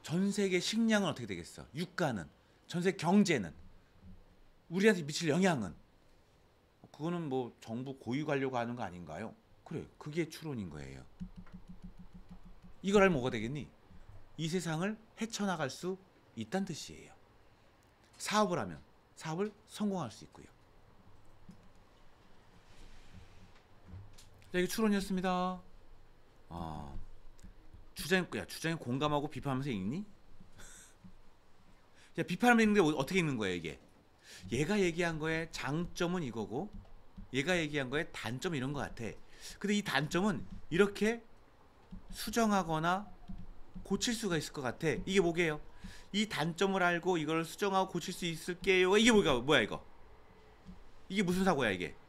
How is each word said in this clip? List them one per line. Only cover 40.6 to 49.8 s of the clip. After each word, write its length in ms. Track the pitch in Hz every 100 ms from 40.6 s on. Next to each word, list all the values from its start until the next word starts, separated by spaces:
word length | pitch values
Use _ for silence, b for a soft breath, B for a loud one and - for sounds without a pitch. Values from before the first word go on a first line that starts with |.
| -
이렇게 520 | 170 202 - 208 233 - - - - - - - - -
수정하거나 1000 | - - 233 220 202 165 156 165 190 208 - - - - - - -
고칠 320 | - 196 -
수가 220 | 226 208 165
있을 160 | -
것 100 | -
같아. 260 | 127 - 160 104
이게 160 | 92 190
뭐게요? 400 | 175 165 170 151 - B B B B
"이 160 | 202 214
단점을 540 | 143 160 160 196 190
알고 360 | 175 175 170 175
이걸 260 | 151 160
수정하고 460 | 165 - 202 190 185
고칠 240 | 175 180
수 100 | 180
있을게요." 720 | 175 160 - 175 190 185 185 208
이게 160 | 226
뭐가, 280 | 214 160 127
뭐야, 200 | 127 143
이거? 240 | 104 78